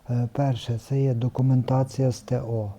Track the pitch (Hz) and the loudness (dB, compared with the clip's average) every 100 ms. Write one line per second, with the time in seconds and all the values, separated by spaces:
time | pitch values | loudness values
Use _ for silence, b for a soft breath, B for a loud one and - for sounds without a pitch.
0 | - 123 120 - 139 120 - 117 - 135 | -4 -2 -2 0 0 0 -4 -8 -2 0
1 | 135 117 123 - 131 127 117 131 135 - | 2 2 -2 2 2 4 2 0 0 0
2 | 131 120 - 123 - 113 104 | 0 0 -4 -4 -2 -4 -4